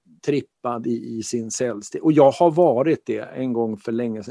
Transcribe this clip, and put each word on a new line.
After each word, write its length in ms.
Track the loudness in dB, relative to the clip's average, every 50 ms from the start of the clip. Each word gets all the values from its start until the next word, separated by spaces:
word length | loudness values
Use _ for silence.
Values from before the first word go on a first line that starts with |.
| _ _ _ _ -4
trippad 600 | -2 -2 -2 -2 _ _ _ -8 -6 -6 -4 -4
i, 300 | -4 -4 -6 -6 -8 -10
i 60 | -8 -8
sin 280 | -6 -6 -6 -6 -6
säljstil. 500 | -6 -4 -4 -4 -4 -6 -10 -10 -8 -2
Och 100 | 0 4
jag 200 | 6 8 8 8
har 200 | 8 6 2 2
varit 540 | 4 4 4 4 4 2 2 0 0 -2 _
det 140 | -6 -6 -6
en 340 | -6 -10 -8 -8 -6 -4 -2
gång 240 | -2 -2 -4 -4
för 140 | -6 -6 -6
länge, 300 | -4 -4 -4 -4 -6 -8 -10 -12